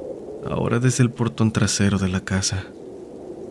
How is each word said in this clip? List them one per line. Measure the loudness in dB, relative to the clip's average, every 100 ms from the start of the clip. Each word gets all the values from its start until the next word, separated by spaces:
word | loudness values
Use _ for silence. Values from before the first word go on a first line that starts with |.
| -8 -10 -10 -8 -4
ahora | -2 0 2
desde | 2 4
el | 2
portón | 2 -2 2 2
trasero | 4 2 4 4 4
de | 2
la | 0
casa. | 0 0 0 -2 -6 -12 -14 -14 -14 -14 -12 -12 -12